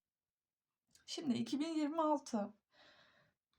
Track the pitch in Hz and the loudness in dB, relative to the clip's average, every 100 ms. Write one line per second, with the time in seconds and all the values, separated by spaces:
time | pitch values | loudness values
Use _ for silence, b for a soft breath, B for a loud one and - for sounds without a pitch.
0 | _ _ _ _ _ _ _ _ _ - | _ _ _ _ _ _ _ _ _ -20
1 | - - 320 233 233 269 320 311 294 330 | -12 -4 0 0 0 -2 0 0 0 2
2 | 311 294 - 220 202 - _ b b b | 2 2 0 -4 -4 -8 _ b b b
3 | b b b _ _ | b b b _ _